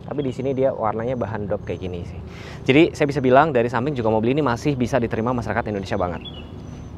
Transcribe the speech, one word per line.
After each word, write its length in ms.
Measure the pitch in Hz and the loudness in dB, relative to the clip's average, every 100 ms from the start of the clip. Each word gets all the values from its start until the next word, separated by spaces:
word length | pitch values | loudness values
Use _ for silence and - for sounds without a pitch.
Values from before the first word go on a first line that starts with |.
Tapi 160 | - 131 | -10 -4
di 160 | 135 123 | -4 -2
sini 160 | 131 | -2
dia 160 | 131 131 | 0 0
warnanya 480 | - 110 110 117 131 | 2 -2 -2 -2 -2
bahan 320 | - 110 101 | -4 -4 -4
dop 160 | 104 | -4
kayak 160 | - 87 | -4 -6
gini 240 | 95 87 | -6 -8
sih. 160 | 87 - - - - - - | -8 -10 -12 -12 -12 -6 4
Jadi 240 | 131 170 | 6 6
saya 160 | - 147 | 4 0
bisa 160 | 139 | 2
bilang 320 | 127 127 160 127 | 6 6 6 4
dari 160 | 120 | 2
samping 240 | 120 135 135 | 0 -2 0
juga 160 | 110 | 2
mobil 240 | 110 113 143 | 4 2 2
ini 80 | |
masih 320 | 139 117 151 131 | 2 0 0 0
bisa 240 | 117 127 | 0 0
diterima 320 | 117 107 113 | 0 -2 -2
masyarakat 320 | 123 107 104 | -2 -2 -2
Indonesia 320 | 117 101 95 107 | -2 -4 -2 -2
banget. 240 | 90 78 - - - - - - - | -2 -4 -10 -14 -14 -14 -14 -14 -14